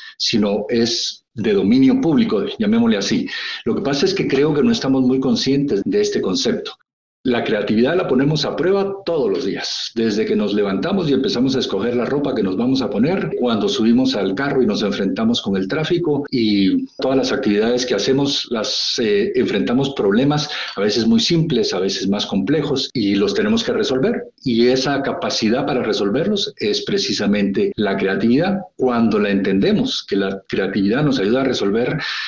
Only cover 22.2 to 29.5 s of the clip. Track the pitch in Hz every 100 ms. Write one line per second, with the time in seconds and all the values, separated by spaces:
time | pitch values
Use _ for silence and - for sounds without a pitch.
22.2 | - 98 127 156 147 127 - - 101 101
23.2 | 101 - 107 226 - 110 104 131 208 -
24.2 | - _ 135 113 123 131 143 139 123 -
25.2 | 110 - 107 123 147 123 110 98 101 127
26.2 | 185 202 - - 107 - - - - -
27.2 | - 104 98 101 98 - 104 98 95 98
28.2 | 113 131 185 196 - - 127 117 113 104
29.2 | 101 98 95